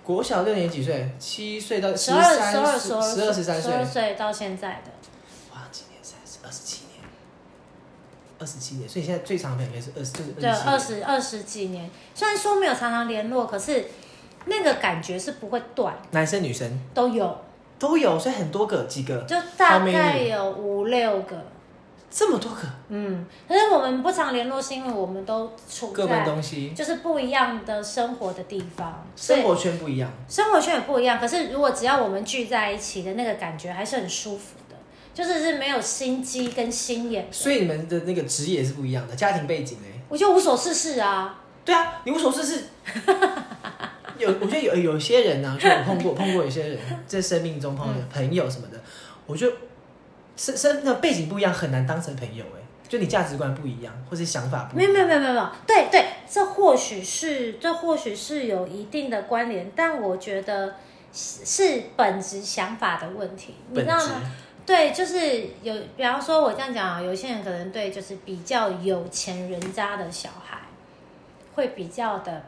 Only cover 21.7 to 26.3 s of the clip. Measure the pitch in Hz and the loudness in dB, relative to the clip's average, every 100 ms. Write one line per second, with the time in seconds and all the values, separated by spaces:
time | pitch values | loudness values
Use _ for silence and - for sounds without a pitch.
21.7 | - - - - - 415 233 226 220 143 | -20 -20 -20 -10 2 2 2 -2 -8 -10
22.7 | 127 - 208 202 180 175 - - 370 427 | -10 -8 -6 -4 -6 -8 -16 2 4 6
23.7 | 320 262 254 320 359 285 247 240 269 269 | 4 4 0 0 0 0 0 -2 -4 -4
24.7 | 262 262 214 185 190 196 220 226 - - | -6 -4 -4 -4 -4 -4 -4 -4 -10 -14
25.7 | - 220 - 185 165 156 | -10 -6 -2 2 2 2